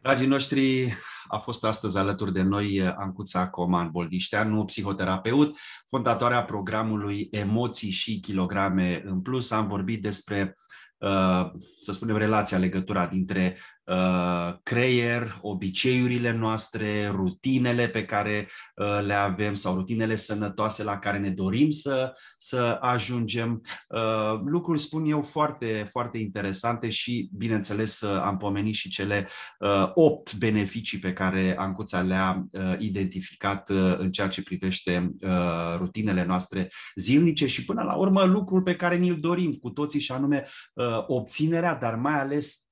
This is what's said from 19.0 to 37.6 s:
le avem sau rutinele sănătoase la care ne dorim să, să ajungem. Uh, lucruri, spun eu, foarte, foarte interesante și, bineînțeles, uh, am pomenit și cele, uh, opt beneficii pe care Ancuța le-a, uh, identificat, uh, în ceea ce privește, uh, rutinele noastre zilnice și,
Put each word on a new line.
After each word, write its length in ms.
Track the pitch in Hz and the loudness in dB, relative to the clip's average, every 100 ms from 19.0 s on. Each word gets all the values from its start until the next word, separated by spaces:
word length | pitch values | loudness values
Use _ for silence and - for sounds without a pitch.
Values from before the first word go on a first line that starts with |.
le 100 | 101 | 2
avem 400 | 101 101 92 104 | 2 2 0 -2
sau 200 | 101 92 | -2 -2
rutinele 420 | 92 92 113 110 107 | -2 -2 -2 0 0
sănătoase 680 | - 104 104 101 107 104 | -2 -2 -4 -2 -2 -2
la 160 | 104 98 | -4 -4
care 200 | 101 98 | -2 -2
ne 120 | 101 | -2
dorim 400 | 92 95 110 151 | -2 0 4 2
să, 420 | 147 143 135 131 - - _ | 2 -2 0 -2 -6 -20 _
să 400 | - 127 120 107 | -4 0 2 2
ajungem. 840 | 127 123 101 123 110 117 117 113 - - _ | 0 0 0 -2 -2 -2 -2 -2 -6 -16 _
Uh, 520 | 113 110 110 107 110 | -2 0 0 0 0
lucruri, 360 | 139 170 170 156 | 0 -2 2 0
spun 240 | 151 156 | 0 -2
eu, 180 | 151 151 | 0 0
foarte, 640 | 147 156 151 - 117 107 104 | 0 0 0 0 -2 -2 -2
foarte 280 | 123 120 117 | -4 -4 -4
interesante 680 | 107 101 98 95 117 117 117 | -4 -2 -4 0 -2 -2 -2
și, 420 | 104 - 120 - 95 | -4 -2 -4 -4 -4
bineînțeles, 640 | 117 110 98 101 110 - | 0 0 0 -2 -2 -2
uh, 200 | 104 98 | -2 0
am 140 | 101 95 | 0 -2
pomenit 380 | 101 101 107 | -2 0 0
și 140 | 107 92 | -2 -6
cele, 400 | - 98 101 95 - - - | -4 0 0 -2 -10 -16 -2
uh, 320 | 101 101 92 | 2 4 4
opt 420 | - 160 156 - 107 | 6 6 4 -6 -2
beneficii 640 | 110 107 95 113 - 95 | 2 2 0 -4 -6 -6
pe 140 | 95 | -4
care 440 | 92 92 95 92 92 | 0 0 2 0 0
Ancuța 420 | 95 95 - 90 | -2 -4 -4 -2
le-a, 460 | 92 95 95 92 92 | 0 2 2 0 -4
uh, 240 | 95 92 92 | -4 -2 -2
identificat, 920 | 110 95 92 92 92 - 98 101 - | -2 -2 -2 -4 -10 -6 -4 -4 -2
uh, 280 | 98 92 87 | 2 4 2
în 140 | 92 | 0
ceea 160 | 92 95 | -2 -2
ce 140 | - | -4
privește, 680 | - 90 95 92 - 90 87 - | -8 -4 -4 -2 0 0 0 -4
uh, 560 | 95 90 87 82 85 85 | 0 0 2 0 -2 -4
rutinele 480 | 90 110 107 92 | -4 -2 0 0
noastre 440 | 87 90 92 95 92 - - | 2 -2 -2 -4 -6 -8 -14
zilnice 520 | - 98 143 170 151 131 | -4 4 6 6 4 0
și, 180 | - | 0